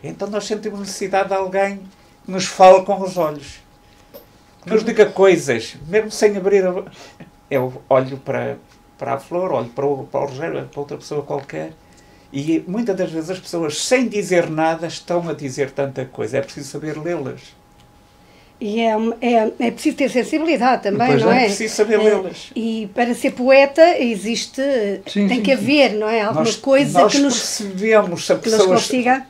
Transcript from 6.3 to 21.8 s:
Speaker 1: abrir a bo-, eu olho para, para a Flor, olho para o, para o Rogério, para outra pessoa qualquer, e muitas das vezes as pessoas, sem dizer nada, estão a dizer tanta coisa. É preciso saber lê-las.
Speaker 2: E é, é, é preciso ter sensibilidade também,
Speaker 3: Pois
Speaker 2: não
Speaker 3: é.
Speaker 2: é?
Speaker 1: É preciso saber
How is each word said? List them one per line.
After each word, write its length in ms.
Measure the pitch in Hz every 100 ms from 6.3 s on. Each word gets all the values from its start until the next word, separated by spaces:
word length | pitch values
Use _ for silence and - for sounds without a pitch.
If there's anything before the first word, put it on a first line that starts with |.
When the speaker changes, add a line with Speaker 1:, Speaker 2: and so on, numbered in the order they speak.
| 202
Speaker 1:
abrir 280 | 185 202 185
a 60 |
bo-, 140 | 180 - - - _ - _ _
eu 320 | 139 127 127 -
olho 280 | 131 131 135
para, 400 | 143 123 120 120 _ _ _ _
para 160 | -
a 40 | 131
Flor, 340 | - 175 185
olho 180 | 135 120
para 160 | - 143
o, 200 | 139 127
para 140 | 135
o 40 | 139
Rogério, 380 | 131 165 143 131
para 100 | 143
outra 180 | 143 147
pessoa 240 | - 147
qualquer, 480 | 143 143 139 156 156 160 _ _ _ _ _
e 300 | 135 151 160 165
muitas 280 | 208 240 190
das 140 | 175
vezes 180 | 160 160
as 100 | 185
pessoas, 380 | - 170 160 -
sem 260 | - 254 233
dizer 400 | 208 170 180 156
nada, 380 | 156 160 165 170
estão 400 | - - 175 170
a 40 |
dizer 380 | 143 143 135 131
tanta 320 | - 139 135 127
coisa. 320 | - 110 123
É 40 |
preciso 280 | - - 139
saber 260 | 147 151 151
lê-las. 440 | 160 170 131 127 - _ _ _ _ _ _ _ _ _ _ _
Speaker 2:
E 180 | 208 220
é, 160 | 226 214 226 233
é, 300 | 240 233 220 - 240
é 40 |
preciso 260 | - 311 -
ter 120 | 269
sensibilidade 760 | 247 226 311 330 277 247 240
também, 240 | 202 196 -
Speaker 3:
Pois 120 | -
Speaker 2:
não 100 | -
Speaker 3:
é. 80 | -
Speaker 2:
é? 0 |
Speaker 1:
É 40 | 214
preciso 280 | 202 220
saber 240 | -